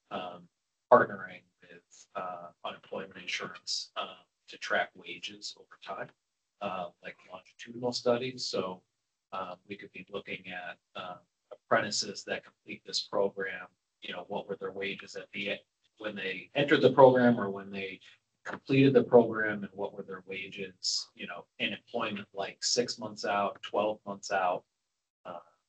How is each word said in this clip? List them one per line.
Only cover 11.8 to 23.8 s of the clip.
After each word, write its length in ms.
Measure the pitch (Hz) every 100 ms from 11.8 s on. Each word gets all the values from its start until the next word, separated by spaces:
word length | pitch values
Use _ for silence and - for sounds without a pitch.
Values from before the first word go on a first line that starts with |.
| 107 107 104 95 -
that 180 | 95
complete 400 | - _ - - -
this 160 | -
program. 640 | - 104 98 98 95 - - _ _ _
You 120 | -
know, 120 | 92 90
what 200 | 104 -
were 80 | 98
their 160 | 95
wages 440 | 98 98 98 101 98
at 160 | 95
the 160 | 101 101
e-, 160 | 98 - _ _ _
when 180 | 107 101
they 360 | - 185 -
entered 280 | 143 143 151
the 100 | 127
program 480 | 143 131 127 120 113
or 100 | 98
when 220 | 98 98
they 280 | 98 95 95 - - _ _ -
completed 480 | - - 135 135
the 100 | 120
program, 600 | 120 120 113 107 107 104
and 100 | 98
what 200 | 98 98
were 100 | 101
their 200 | 98 92 -
wages, 840 | 95 98 95 95 - - - - -
you 120 | 98
know, 180 | 85 - -
in 140 | 110
employment, 540 | 101 - 117 113 101 101
like, 300 | 98 95 -
six 340 | - 123 120 -
months 280 | 107 104 110
out, 360 | 101 98 -
twelve 380 | - 107